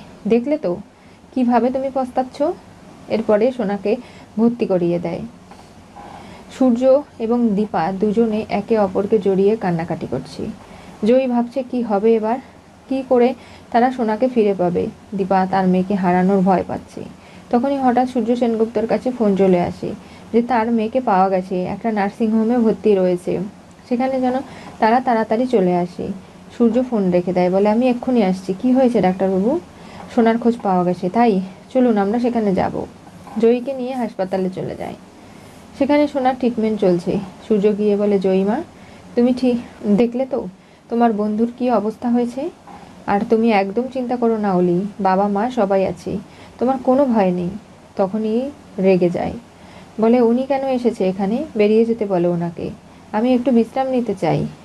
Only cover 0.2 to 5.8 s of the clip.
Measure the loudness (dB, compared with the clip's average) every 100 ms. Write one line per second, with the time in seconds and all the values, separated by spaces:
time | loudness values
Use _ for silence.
0.2 | 0 0 0 -2 -4 -6 -10 _ -20 -20
1.2 | -10 -2 0 2 2 -2 -4 -4 -4 -4
2.2 | -6 -4 -4 -4 -12 -20 -20 -20 -6 -4
3.2 | 0 2 2 0 -4 -4 -2 -4 -6 -20
4.2 | -10 0 0 0 0 0 0 -2 -4 -8
5.2 | -10 -16 -20 -20 -20 -20